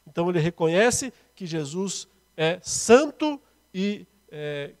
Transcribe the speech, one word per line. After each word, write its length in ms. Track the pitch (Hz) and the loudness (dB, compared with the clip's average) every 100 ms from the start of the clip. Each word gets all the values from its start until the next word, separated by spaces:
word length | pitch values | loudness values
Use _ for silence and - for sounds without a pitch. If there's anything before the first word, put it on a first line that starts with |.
| - | -10
Então 220 | 170 175 | -2 0
ele 120 | 175 | 2
reconhece 680 | 165 - 165 175 233 - 131 - _ | 0 0 2 4 4 2 -4 -10 _
que 120 | _ 180 | _ -8
Jesus 600 | 160 139 175 196 - - _ _ - | -6 -6 -6 -6 -8 -12 _ _ -2
é 220 | 160 180 | -2 -2
santo 760 | - - - 240 302 - 302 285 - _ _ | -6 -6 6 6 6 -2 -4 -4 -10 _ _
e, 320 | 185 202 208 180 _ _ | -4 -4 -4 -12 _ _
é, 420 | 151 147 147 143 - | -10 -8 -8 -10 -14